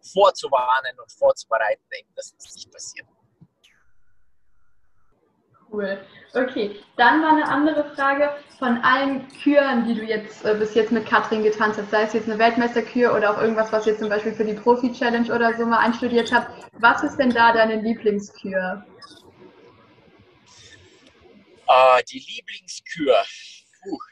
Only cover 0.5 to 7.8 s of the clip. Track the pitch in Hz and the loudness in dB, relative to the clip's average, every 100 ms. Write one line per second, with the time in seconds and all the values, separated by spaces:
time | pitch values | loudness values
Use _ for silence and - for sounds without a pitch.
0.5 | 135 123 131 127 123 117 _ 139 135 - | -2 0 -2 -2 -14 -20 _ 0 0 -4
1.5 | 113 107 110 _ - _ - - _ - | -4 -2 -4 _ -20 _ -20 -20 _ -20
2.5 | - - - - - - _ _ _ _ | -20 -20 -20 -20 -20 -20 _ _ _ _
3.5 | _ _ _ _ - - _ _ _ _ | _ _ _ _ -20 -20 _ _ _ _
4.5 | _ - _ _ _ _ _ _ _ _ | _ -20 _ _ _ _ _ _ _ _
5.5 | _ _ 208 196 196 - - - 240 254 | _ _ -8 -6 -8 -12 -20 -10 -4 -4
6.5 | 277 202 - - - 240 302 311 302 294 | -4 -6 -8 -16 2 4 4 4 2 2
7.5 | 277 302 302 | 0 0 0